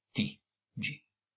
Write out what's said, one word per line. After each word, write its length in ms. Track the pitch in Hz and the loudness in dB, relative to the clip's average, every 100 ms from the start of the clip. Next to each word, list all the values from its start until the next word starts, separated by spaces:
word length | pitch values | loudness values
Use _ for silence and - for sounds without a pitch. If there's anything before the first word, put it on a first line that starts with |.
| _ | _
T. 280 | - 208 - _ _ _ | 0 0 0 _ _ _
G. 260 | - - - _ _ _ | -4 -2 -4 _ _ _